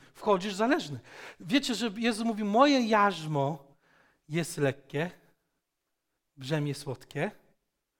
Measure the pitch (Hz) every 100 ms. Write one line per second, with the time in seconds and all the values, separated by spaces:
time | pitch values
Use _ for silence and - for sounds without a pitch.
0 | - - - 196 202 190 226 311 160 127
1 | - - - - 175 262 - 208 233 196
2 | 233 214 233 214 208 214 285 269 226 214
3 | 202 170 156 151 139 160 - _ _ _
4 | _ _ _ 156 165 - 139 127 - 139
5 | 175 - _ _ _ _ _ _ _ _
6 | _ _ _ - 131 156 147 135 - 123
7 | - 143 190 - _ _ _ _ _